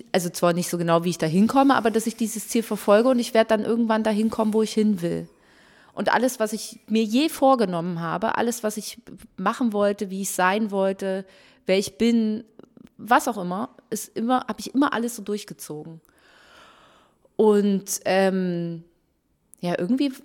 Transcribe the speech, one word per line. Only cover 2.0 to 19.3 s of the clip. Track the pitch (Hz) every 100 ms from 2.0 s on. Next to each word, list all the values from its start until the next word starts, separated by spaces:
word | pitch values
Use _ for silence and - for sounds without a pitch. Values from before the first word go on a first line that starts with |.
| 226
ich | -
dieses | 220 208 -
Ziel | 233
verfolge | 220 214 - 202 240
und | 247
ich | 233
werd | 220 226
dann | 220 214
irgendwann | 226 226 220
dahin | 220 208 220
kommen, | - 220
wo | 214
ich | 220
hin | - 214 196
will. | 170 165 165 _ _ _ _ _ _
Und | - 202
alles, | - 247 247
was | 214
ich | 220 - - -
mir | 220
je | 220 233 311
vorgenommen | - 269 262 196 175 175 170
habe, | 165 165 220 -
alles, | 233 233
was | 214 214
ich | - - - - - -
machen | 190 233 240
wollte, | 208 202 208 202
wie | 190
ich | 190
sein | - 185 202 220
wollte, | 196 196 196 196 190 190 - _ _ -
wer | 190
ich | 196 -
bin, | 233 233 220 214 - _ - - - -
was | 208 254 294
auch | 208
immer, | 180 185 247 _ -
ist | 214 - -
immer, | 226 254 -
hab | 220
ich | -
immer | 254 285
alles | - 233 233
so |
durchgezogen. | 202 208 - 180 - 151 156 165 _ _ _ _ _ - - - _ _ _ _ _ -
Und, | 214 208 202 196 196 - -
ähm, | 190 190 190 185 170 170 170 165 _ _ _ _